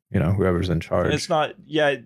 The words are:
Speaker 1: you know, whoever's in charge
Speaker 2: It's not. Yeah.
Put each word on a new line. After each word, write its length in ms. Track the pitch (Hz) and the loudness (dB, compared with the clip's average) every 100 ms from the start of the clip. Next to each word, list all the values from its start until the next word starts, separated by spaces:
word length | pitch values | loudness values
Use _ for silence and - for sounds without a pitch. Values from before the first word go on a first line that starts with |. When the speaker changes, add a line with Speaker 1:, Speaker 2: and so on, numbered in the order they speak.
| _ | _
Speaker 1:
you 80 | 98 | -2
know, 140 | 90 | 0
whoever's 360 | 98 95 87 87 | 2 2 2 0
in 120 | 82 | -2
charge 320 | - 90 87 | -2 0 0
Speaker 2:
It's 140 | 147 - | 0 0
not. 260 | 160 139 - - | 0 -2 -6 -6
Yeah. 300 | 151 147 135 | 0 0 0